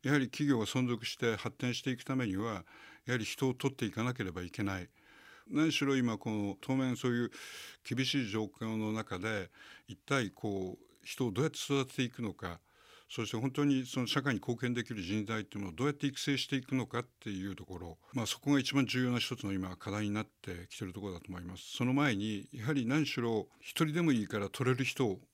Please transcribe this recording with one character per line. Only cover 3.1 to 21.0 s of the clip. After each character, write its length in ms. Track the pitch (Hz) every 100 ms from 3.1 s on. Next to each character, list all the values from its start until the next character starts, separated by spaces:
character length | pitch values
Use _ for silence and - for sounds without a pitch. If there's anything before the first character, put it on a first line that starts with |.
は 60 | 123
り 80 | 107
人 240 | - 131
を 40 |
取 200 | 123 139
っ 20 | 127
て 80 |
い 80 | 113
か 140 | 113 120
な 80 |
け 100 | 123
れ 80 | 95
ば 100 | 87
い 80 | 90
け 140 | -
な 160 | 101 95
い。 100 | 87 _ - - - - -
何 240 | 143 160
し 100 | -
ろ 140 | 139 135
今、 200 | 123 107
こ 120 | 117
の 280 | 107 101 95
当 160 | - 135
面、 180 | 131 123
そ 140 | 127
う 20 |
い 140 | 120 120
う 60 | - - - - -
厳 220 | - 123 127
し 180 | 147
い 60 | 113
状 160 | 110 107
況 320 | - 113 110
の 160 | 107
中 260 | 110 107 90
で、 320 | 107 107 92 - - - -
一 80 | 101
体 340 | - 139 107
こ 480 | - 110 98 92 -
う、 240 | - _ -
人 220 | - 127
を 40 |
ど 80 | 98
う 20 |
や 60 | 120
っ 20 |
て 60 | -
育 280 | - 139 127
て 100 | -
て 60 |
い 60 | 123
く 120 | -
の 120 | 113
か、 280 | 87 90 85 _ _ - - _
そ 140 | - 110
し 60 |
て 60 | 113
本 120 | 131
当 160 | 131 143
に 220 | 135 127
そ 120 | -
の 60 | 117
社 160 | 139
会 140 | 135 113
に 40 |
貢 160 | - 120
献 160 | 123 120
で 80 |
き 100 | 117
る 80 | 110
人 240 | 87 107 104
材 160 | 113
っ 20 |
て 140 | 104 104
い 40 |
う 20 |
の 60 | 98
を 20 |
ど 120 | 80 139
う 20 |
や 60 |
っ 20 | 143
て 100 | 139
育 140 | 135
成 180 | - 135
し 80 | -
て 120 | 135
い 40 |
く 140 | 127 131
の 100 | 113
か 140 | 120
っ 80 | 123 _
て 120 | -
い 160 | 98 95
う 80 | 92
と 100 | 90
こ 140 | 92
ろ、 180 | 87 82 -
ま 80 | 131
あ、 40 | 110
そ 120 | -
こ 120 | 139
が 80 | 143
一 160 | 123 139
番 100 | 131
重 200 | 127 127
要 60 |
な 60 | 123
一 180 | - 123
つ 120 | 101
の 40 |
今、 240 | 98 92 90
課 120 | -
題 140 | 104
に 80 | 104
な 100 | 104
っ 60 | 107
て 400 | _ - 87 87
き 80 | -
て 80 | 95
る 80 |
と 80 | 92